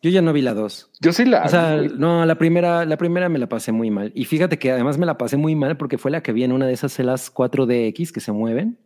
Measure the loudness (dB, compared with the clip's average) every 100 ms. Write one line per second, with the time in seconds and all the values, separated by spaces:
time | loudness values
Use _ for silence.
0 | 4 4 4 2 0 -2 -6 -8 -20 _
1 | 2 4 4 4 4 2 4 2 0 0
2 | 0 2 2 2 2 4 2 0 0 0
3 | 0 0 0 -2 -4 -6 -4 -2 -2 -2
4 | -4 -6 -4 0 0 0 0 0 0 0
5 | -2 -2 -2 0 0 0 -2 -2 -4 -4
6 | -4 -4 -2 -2 0 0 0 -2 -6 -2
7 | -2 -2 -6 -2 -2 0 0 2 0 -4
8 | -8 -8 -6 -4 -2 -2 -4 -8